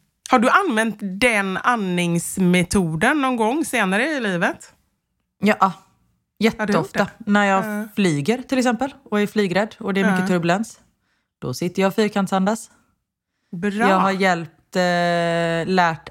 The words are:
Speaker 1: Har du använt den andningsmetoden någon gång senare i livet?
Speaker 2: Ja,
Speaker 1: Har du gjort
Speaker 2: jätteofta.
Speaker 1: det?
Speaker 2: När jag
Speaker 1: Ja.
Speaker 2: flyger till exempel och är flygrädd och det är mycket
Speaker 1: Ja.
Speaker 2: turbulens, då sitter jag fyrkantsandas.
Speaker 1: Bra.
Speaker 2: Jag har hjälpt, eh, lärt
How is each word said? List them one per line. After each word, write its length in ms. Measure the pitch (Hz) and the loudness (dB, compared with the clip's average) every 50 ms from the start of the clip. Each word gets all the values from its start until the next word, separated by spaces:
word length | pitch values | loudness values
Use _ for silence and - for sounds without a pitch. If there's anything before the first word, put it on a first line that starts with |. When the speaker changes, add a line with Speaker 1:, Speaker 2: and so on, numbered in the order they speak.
| _ _ _ _ - - | _ _ _ _ -2 2
Speaker 1:
Har 80 | 262 254 | 2 4
du 100 | 208 - | 4 4
använt 460 | - 370 403 339 226 214 226 226 208 - | 2 2 2 2 0 0 -2 -2 -4 -6
den 560 | 202 190 185 202 247 247 226 202 196 190 190 | -8 -8 -4 0 0 0 2 0 -2 -2 -4
andningsmetoden 1600 | - - 247 247 226 196 185 180 175 175 170 170 170 - - - 196 190 175 180 180 170 - - 202 175 160 160 156 214 254 311 302 | -2 -2 -2 0 0 -2 -2 -2 0 0 0 0 -2 -4 -4 -2 0 2 4 4 2 2 2 0 0 0 0 -2 0 0 2 2 2
någon 160 | 262 262 254 | 0 0 0
gång 280 | 226 220 220 262 330 302 | 0 0 0 0 -2 -2
senare 420 | - - 226 202 185 190 208 254 320 | -2 -2 -2 0 0 0 0 0 -2
i 100 | 302 269 | -2 -4
livet? 520 | 226 202 180 170 190 262 330 - - - _ _ _ _ _ _ _ _ _ _ _ _ _ - | -2 -2 -2 0 0 -2 -2 -4 -12 -20 _ _ _ _ _ _ _ _ _ _ _ _ _ -2
Speaker 2:
Ja, 120 | 196 208 202 - | 0 0 2 2
Speaker 1:
Har 120 | 190 190 165 - _ _ _ _ _ _ _ _ _ _ _ - | 2 0 -2 -4 _ _ _ _ _ _ _ _ _ _ _ -2
du 60 | 208 | -2
gjort 100 | 226 226 - | -2 0 -2
Speaker 2:
jätteofta. 400 | 214 208 202 165 156 - - 220 | -4 -2 0 0 -2 -2 -2 -4
Speaker 1:
det? 120 | 202 - - - - 208 | -4 -4 -4 -10 -4 0
Speaker 2:
När 140 | 202 208 202 | 0 2 2
jag 180 | 196 196 190 - | 2 2 0 0
Speaker 1:
Ja. 220 | 214 208 208 220 220 - | -2 -6 -6 -8 -8 -2
Speaker 2:
flyger 480 | 214 196 175 151 143 139 208 233 262 | 0 0 2 2 0 0 -2 -2 -2
till 160 | 254 - 269 254 | -2 -4 -2 0
exempel 360 | 240 247 226 226 262 277 - - - - | 2 2 0 0 -2 -6 -8 -10 -10 -4
och 100 | 208 208 | -2 -2
är 60 | 208 | -2
flygrädd 480 | 202 - 214 202 180 170 190 220 220 - - | 0 0 0 0 2 2 0 0 -2 -4 -8
och 140 | - 196 190 | -6 -4 -2
det 60 | 196 | 0
är 40 | 190 | 2
mycket 160 | 208 190 185 | 2 2 0
Speaker 1:
Ja. 60 | 185 | 0
Speaker 2:
turbulens, 520 | 190 185 175 165 170 175 202 226 - - - _ _ _ _ _ _ _ _ _ _ _ - | 0 0 0 2 0 0 0 -2 -6 -10 -20 _ _ _ _ _ _ _ _ _ _ _ -12
då 140 | - 135 127 | -8 -8 -6
sitter 280 | - 170 175 - 190 | -4 -6 -4 -2 0
jag 120 | 190 190 190 | 0 0 2
fyrkantsandas. 760 | 226 214 208 - 202 190 175 196 190 190 202 226 - - - _ _ _ _ _ _ _ _ _ _ _ _ _ _ _ - | 2 0 0 0 -2 -2 0 0 0 0 0 -2 -4 -6 -16 _ _ _ _ _ _ _ _ _ _ _ _ _ _ _ -16
Speaker 1:
Bra. 180 | - 170 190 208 196 214 233 196 | -10 -6 -4 -4 -2 2 2 4
Speaker 2:
Jag 100 | 190 185 | 4 4
har 100 | 185 196 | 4 2
hjälpt, 680 | 196 185 196 185 175 165 165 156 - _ _ _ - | 2 2 2 0 0 0 -4 -10 -14 _ _ _ -2
eh, 960 | 185 180 180 175 175 175 175 170 170 170 170 170 170 170 165 165 165 160 185 185 | 0 0 2 2 2 2 2 0 0 0 0 0 0 0 0 0 -2 0 0 2
lärt 340 | 185 175 165 160 - - - | 2 2 2 0 -4 -10 -8